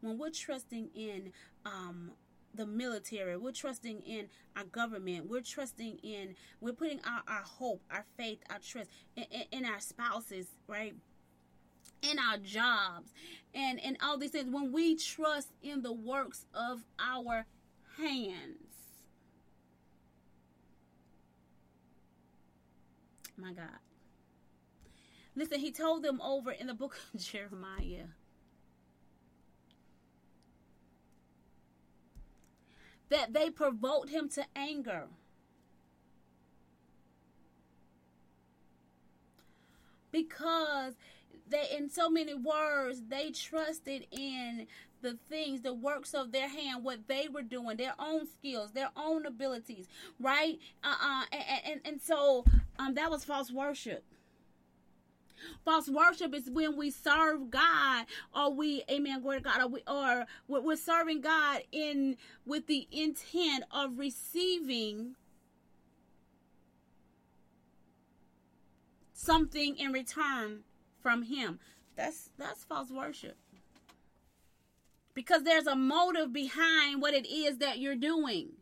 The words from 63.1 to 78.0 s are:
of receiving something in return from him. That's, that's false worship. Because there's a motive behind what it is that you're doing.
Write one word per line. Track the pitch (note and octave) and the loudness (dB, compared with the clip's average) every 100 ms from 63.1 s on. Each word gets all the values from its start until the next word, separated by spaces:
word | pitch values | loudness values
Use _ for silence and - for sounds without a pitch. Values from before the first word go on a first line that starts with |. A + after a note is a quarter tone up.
| D4 - E4+ E4+ C4+ - | -2 -4 0 2 2 -2
of | - C#4 B3 | -2 -2 -2
receiving | C#4 - - E4 F4+ F4+ C#4+ B3 A3 G#3 A#3 B3+ _ _ _ _ _ - _ _ _ - _ _ _ _ _ _ _ _ _ _ _ _ _ _ _ - - _ _ _ - _ _ _ - _ _ _ - | -4 -4 -6 0 2 2 0 0 0 -2 -8 -10 _ _ _ _ _ -20 _ _ _ -20 _ _ _ _ _ _ _ _ _ _ _ _ _ _ _ -20 -20 _ _ _ -20 _ _ _ -20 _ _ _ -20
something | - - D#4+ D4+ D4+ D4 C#4 | -8 6 6 6 2 -2 0
in | C#4 | -2
return | C4 B3+ - D4 C4 G#3+ G#3+ - - _ _ | -2 -4 -2 0 0 -2 -6 -14 -20 _ _
from | B3+ A#3 | 2 2
him. | A3+ C#4 A3+ E3 - - _ | 2 -2 -2 -4 -12 -20 _
That's, | - G#3+ D#4+ - - | -4 -4 -4 -14 -10
that's | C#4 - | -10 -10
false | - D4+ C4 | -6 -6 -6
worship. | C4 C#4+ D4+ - - _ - - - _ - - _ _ _ _ _ _ _ _ _ _ | -6 -8 -8 -12 -16 _ -20 -20 -20 _ -20 -20 _ _ _ _ _ _ _ _ _ _
Because | - B3 E4+ | -10 4 4
there's | D4 D#4+ D4 | 8 6 6
a | C4+ | 4
motive | C4 D4+ F4+ E4 D#4 | 4 6 6 6 2
behind | B3 C4+ C4+ E4 D#4+ C#4+ C#4 | 0 -2 4 6 8 6 4
what | C#4+ | 4
it | D4 A#3 | 4 2
is | D#4 D4 C4 | 0 0 2
that | C#4 A#3+ | 0 0
you're | C4+ | -2
doing. | C4+ | 0